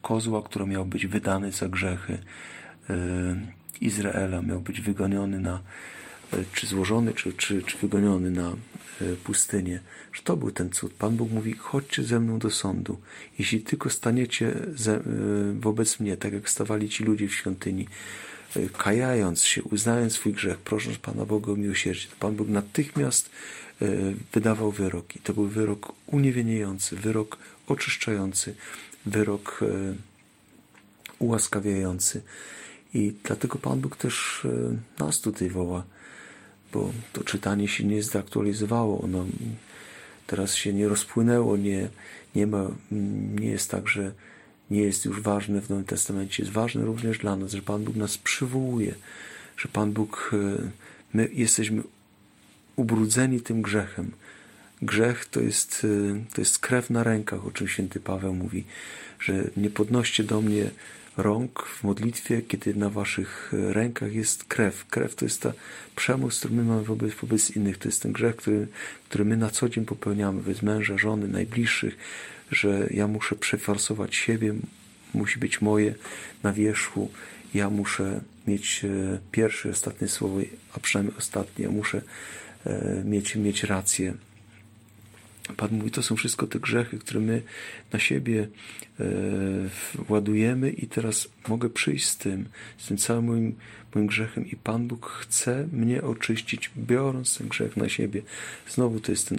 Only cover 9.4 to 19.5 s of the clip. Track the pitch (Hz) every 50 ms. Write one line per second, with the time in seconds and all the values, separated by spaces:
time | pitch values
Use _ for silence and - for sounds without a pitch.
9.4 | - - - 98 92 87 90 90 - - - - - - - - - - 175 156
10.4 | 120 104 - - 92 92 - - - - - - 101 110 117 117 120 110 113 110
11.4 | 110 113 - - - - - 139 139 - - 139 127 117 120 117 117 113 113 110
12.4 | 113 110 - - - 98 92 92 90 - - - - - - - - - - -
13.4 | 101 - 110 107 107 - 151 135 - 131 - - - 120 117 127 123 120 - -
14.4 | 120 117 - - - - 156 127 110 110 107 - - 113 113 110 104 104 104 104
15.4 | 101 101 101 107 107 110 107 113 110 - - - 107 101 92 - - 104 101 101
16.4 | 101 - - - 104 107 107 107 107 104 - - 110 110 107 104 104 101 - -
17.4 | - 98 95 95 - 104 95 95 98 - - - - - - - - - - -
18.4 | - - - - 98 90 - - - 101 104 120 127 131 127 113 101 90 85 -
19.4 | - -